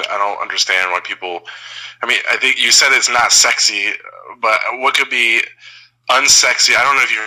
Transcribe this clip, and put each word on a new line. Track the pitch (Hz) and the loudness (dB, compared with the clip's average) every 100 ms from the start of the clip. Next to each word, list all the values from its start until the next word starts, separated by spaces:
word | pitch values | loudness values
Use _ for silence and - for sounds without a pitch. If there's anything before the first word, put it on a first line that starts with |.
| - | -6
I | 101 | -2
don't | 101 98 | -4 -4
understand | - - - 92 92 | -6 -4 0 0 0
why | 90 | -2
people, | - 98 92 87 - - - - - - | -6 -10 -10 -10 -12 -20 -18 -16 -16 -8
I | 117 | -2
mean, | 110 - | -2 -2
I | 113 | -2
think | 131 127 | 0 0
you | 117 | 2
said | - 143 | 2 4
it's | 127 117 | 2 2
not | 120 107 | 2 2
sexy, | - 120 113 110 104 101 101 - 92 - 120 | 2 2 0 -2 -2 -4 -6 -12 -20 -20 -4
but | 113 107 110 123 | 0 0 -2 -2
what | 135 | 0
could | 139 131 | 0 0
be | 127 117 113 - - - - - _ - | 0 2 2 -2 -8 -20 -20 -20 _ 0
unsexy? | 127 139 - 131 120 - | 2 4 4 4 2 2
I | 113 | 2
don't | 131 135 | 4 2
know | |
if | 117 | 0
you | 110 | -2